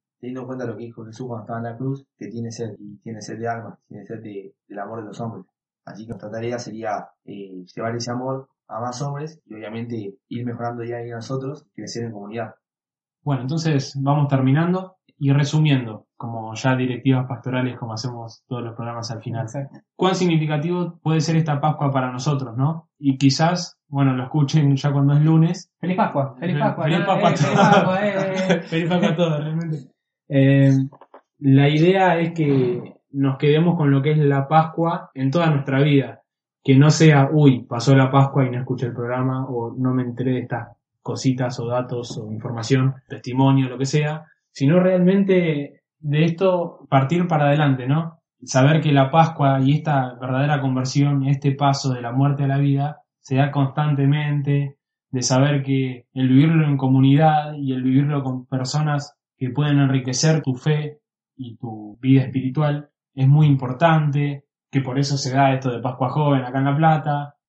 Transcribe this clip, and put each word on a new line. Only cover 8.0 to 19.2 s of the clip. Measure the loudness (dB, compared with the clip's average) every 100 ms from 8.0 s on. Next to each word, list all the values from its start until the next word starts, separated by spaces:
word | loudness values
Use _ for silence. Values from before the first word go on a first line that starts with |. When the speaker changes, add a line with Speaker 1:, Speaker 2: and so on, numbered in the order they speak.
| -6
Speaker 1:
amor | -6 -6 -8 -10 _ -14
a | -10
más | -8 -6
hombres | -8 -8 -12 -14 -20
y |
obviamente | -14 -12 -10 -8 -8 -10 -14 -12
ir | -8
mejorando | -8 -6 -8 -6
día | -8 -8
a |
día | -10 -10
nosotros | -8 -8 -8 -12 _
y |
crecer | -16 -12 -8
en | -10
comunidad. | -10 -12 -10 -10 -14 _ _ _ _ _ _
Speaker 2:
Bueno, | -6 -4
entonces | -4 -4 0 -2 -2 -4
vamos | 0 2 2
terminando | 2 2 2 2 -2 -6 _ _ -4
y | 2
resumiendo, | 2 2 2 4 2 0 -10 _ -14
como | -10 -10 -10
ya | -4 0 0
directivas | -2 -2 0 2 0
pastorales, | -8 -6 -4 -4 -6
como | -10
hacemos | -8 -8 -10 -14 -16 -10
todos | -8
los | -8 -10
programas | -10 -10 -10
al | -10